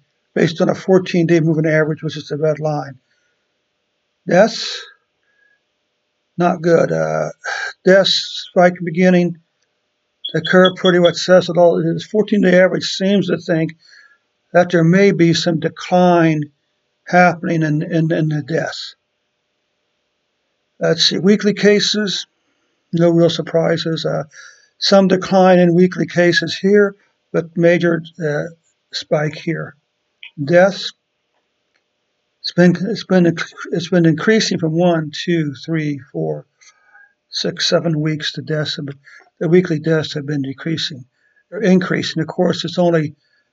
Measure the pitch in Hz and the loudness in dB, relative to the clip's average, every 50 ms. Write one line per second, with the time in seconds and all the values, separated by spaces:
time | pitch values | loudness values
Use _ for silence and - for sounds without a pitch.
0 | _ _ _ _ _ _ _ 180 170 160 - - 185 185 - - - - 190 185 | _ _ _ _ _ _ _ 0 0 0 0 -2 -2 -2 -2 -2 0 2 2 2
1 | 185 - - 175 165 160 170 165 156 165 160 156 156 160 156 156 156 151 156 147 | 2 0 0 0 2 2 2 2 2 0 0 0 0 0 0 0 0 -2 -4 -6
2 | 156 151 - 156 143 - 156 143 156 156 151 151 156 156 147 147 143 139 127 - | -8 -10 -10 -10 -10 -10 -6 -4 -2 -2 -2 -2 -4 -6 -6 -6 -8 -10 -16 -20
3 | _ _ _ _ _ _ _ _ _ _ _ _ _ _ _ _ _ _ _ _ | _ _ _ _ _ _ _ _ _ _ _ _ _ _ _ _ _ _ _ _
4 | _ _ _ _ _ - 170 180 214 220 - - - - - - - - _ _ | _ _ _ _ _ 2 4 4 4 4 0 -6 -10 -10 -12 -14 -16 -20 _ _
5 | _ _ _ _ _ _ _ _ _ _ _ _ _ _ _ _ _ _ _ _ | _ _ _ _ _ _ _ _ _ _ _ _ _ _ _ _ _ _ _ _
6 | _ _ _ _ _ _ _ 170 175 180 185 165 156 175 165 139 147 165 160 80 | _ _ _ _ _ _ _ -2 0 0 0 0 2 2 2 4 2 0 0 -2
7 | 78 78 78 - 156 160 - - - - - - - - - _ _ 185 190 196 | -2 -2 -2 -2 -4 -6 -8 -10 -10 -10 -8 -8 -10 -12 -12 _ _ 4 4 4
8 | 180 - - - - - - - - - _ 190 175 180 180 180 170 175 160 180 | 4 2 0 -2 -4 -8 -12 -14 -16 -4 _ 2 2 2 2 -2 -8 -6 -2 2
9 | 185 185 185 180 175 170 170 - _ _ _ _ _ _ _ _ _ _ _ _ | 2 4 4 4 2 0 -4 -8 _ _ _ _ _ _ _ _ _ _ _ _
10 | _ _ _ _ - - - 160 165 - 185 185 185 180 180 - - 185 175 180 | _ _ _ _ -14 -8 -8 -6 -2 2 4 4 4 4 2 0 0 2 2 4
11 | 175 170 156 - - 180 185 180 180 180 165 175 175 170 180 185 160 170 170 160 | 2 2 0 -2 0 4 4 4 4 2 2 4 4 4 4 2 -2 -2 -4 -6
12 | - - - 214 202 - 214 202 185 185 180 180 185 170 165 - - - - - | -8 -4 -2 -2 0 0 0 0 2 4 4 4 4 2 0 -4 -6 -8 -6 -4
13 | 190 190 202 196 165 175 165 165 - - 170 160 165 165 160 _ _ _ - - | -2 0 0 0 0 0 -4 -4 -4 -2 -2 -2 -2 -4 -6 _ _ _ -20 -20
14 | _ _ _ _ _ _ _ _ _ _ - 175 180 180 185 170 165 165 180 190 | _ _ _ _ _ _ _ _ _ _ 2 2 2 4 2 2 4 4 4 4
15 | 202 202 170 156 170 170 160 - - 175 165 147 - 160 - - - - 185 180 | 4 4 4 2 2 2 2 0 -2 -2 -4 -2 -4 -6 -8 -10 -6 -2 2 2
16 | 180 180 175 170 160 160 156 151 147 147 _ _ _ _ _ _ _ _ _ _ | 4 4 4 4 4 2 2 -2 -4 -8 _ _ _ _ _ _ _ _ _ _
17 | _ - 180 180 180 175 170 165 175 185 170 160 156 151 151 151 165 - 170 165 | _ 0 2 4 4 4 2 -2 -4 -4 -2 -2 0 0 -2 -2 -2 -2 -2 -2
18 | 165 156 170 175 156 156 151 151 123 - 165 143 - - - - - - - _ | 0 0 0 -2 -2 -2 -2 -4 -6 -4 -6 -4 -4 -6 -8 -12 -14 -16 -18 _
19 | _ _ _ _ _ _ _ _ _ _ _ _ _ _ _ _ _ _ _ _ | _ _ _ _ _ _ _ _ _ _ _ _ _ _ _ _ _ _ _ _
20 | _ _ _ _ _ _ _ _ _ _ _ _ _ _ _ _ 170 165 165 165 | _ _ _ _ _ _ _ _ _ _ _ _ _ _ _ _ -2 -2 0 0
21 | - - 147 147 151 196 214 208 196 208 202 - 196 208 208 202 - - - 214 | 0 0 0 0 2 2 2 2 2 -2 -2 2 2 2 4 2 0 -2 -2 -4
22 | 214 185 - - - - _ _ _ _ _ _ _ _ _ _ _ _ - 165 | -4 -4 -6 -8 -10 -14 _ _ _ _ _ _ _ _ _ _ _ _ -2 2
23 | 170 170 165 170 170 165 170 - 160 - - 165 165 165 170 165 - 165 160 160 | 2 4 4 4 2 2 0 -2 -6 -2 -2 0 0 0 -2 -2 -4 -4 -6 -4
24 | 160 156 156 156 156 - _ - - - _ _ _ _ _ _ - - 202 196 | -4 -4 -4 -6 -8 -10 _ -20 -20 -20 _ _ _ _ _ _ 0 2 4 4
25 | 196 180 190 185 - - 190 190 185 190 185 180 180 175 165 180 185 185 180 165 | 4 4 2 0 0 0 2 4 6 6 6 6 4 4 4 4 2 2 2 -4
26 | 165 165 - 170 175 170 170 - 170 151 - - 185 196 208 208 202 196 202 _ | -6 -2 0 0 2 2 2 0 -2 -4 -6 -2 0 2 4 4 4 2 -2 _
27 | _ _ _ _ _ _ - 170 170 165 - 175 170 170 175 165 175 170 170 160 | _ _ _ _ _ _ -6 -6 -6 -4 -2 2 2 4 4 4 2 0 -2 -2
28 | 165 - - - 160 147 147 147 165 170 - _ _ _ _ _ _ _ - - | -6 -10 -12 -8 -6 -4 -4 -4 -6 -8 -12 _ _ _ _ _ _ _ -14 -14
29 | - - 170 151 151 156 - - - 170 156 78 - - - _ _ _ _ _ | -6 -4 -2 -2 -2 -4 -6 -6 -8 -6 -6 -6 -8 -12 -14 _ _ _ _ _
30 | _ _ _ _ - - - 160 143 139 170 175 185 196 185 - - - - _ | _ _ _ _ -20 -18 -12 -8 -2 2 4 4 4 4 2 -4 -10 -12 -14 _
31 | _ _ _ _ _ _ _ _ _ _ _ _ _ _ _ _ _ _ _ _ | _ _ _ _ _ _ _ _ _ _ _ _ _ _ _ _ _ _ _ _
32 | _ _ _ _ _ _ _ _ - - - 175 180 180 170 - 180 226 202 - | _ _ _ _ _ _ _ _ -14 -4 2 4 4 4 4 2 -4 -6 -6 -8
33 | - - 185 185 170 165 165 165 - - - - - - 220 165 170 - 190 175 | -4 0 2 2 2 2 0 -2 -8 -12 -14 -16 -10 -8 -6 -6 -4 0 0 2
34 | 165 165 151 156 - 220 220 220 - - 190 151 165 156 160 170 180 175 170 160 | 4 2 2 2 0 0 2 2 0 -2 -4 -4 -4 -2 0 0 0 2 0 0
35 | 156 147 151 - - 180 170 165 156 143 135 - - 160 165 156 151 147 143 131 | -4 -6 -10 -10 -6 -4 -2 -2 -2 -4 -8 -10 -8 -6 -6 -4 -4 -6 -8 -8
36 | - _ - 82 80 - 76 73 - _ _ _ _ _ _ _ _ _ _ - | -12 _ -10 -8 -8 -8 -8 -10 -14 _ _ _ _ _ _ _ _ _ _ -20
37 | _ _ _ _ _ _ - - - 175 170 - - - 185 160 151 175 156 151 | _ _ _ _ _ _ -10 -8 -8 -8 -6 -4 -2 -2 -2 0 0 -2 -4 -2
38 | 147 160 156 151 151 - - 147 123 127 156 151 147 - - - 143 139 139 - | -4 -4 -6 -6 -8 -10 -10 -10 -8 -6 -6 -6 -6 -6 -8 -10 -12 -12 -14 -18
39 | _ - - - _ _ _ _ 190 156 170 185 180 175 160 147 - 160 160 156 | _ -20 -20 -20 _ _ _ _ 0 2 4 2 2 2 -4 -4 -2 -2 -2 -2
40 | 151 - - 156 139 143 151 143 135 135 135 - - 170 160 - - - 156 120 | -2 -6 -8 -10 -8 -6 -6 -6 -6 -6 -10 -10 -8 -6 -6 -6 -6 -8 -10 -14
41 | - _ _ _ _ _ _ _ _ _ 175 - 233 180 185 180 175 - - - | -18 _ _ _ _ _ _ _ _ _ -8 -2 2 2 4 2 2 0 -4 -4
42 | 180 - - 165 151 160 - - 180 180 - - - 160 - 180 175 170 170 165 | -4 -4 -4 -6 -6 -4 -2 -2 -2 -2 -2 -4 -6 -6 -2 0 0 2 2 0
43 | 151 - - _ _ _ _ _ _ _ | -2 -4 -8 _ _ _ _ _ _ _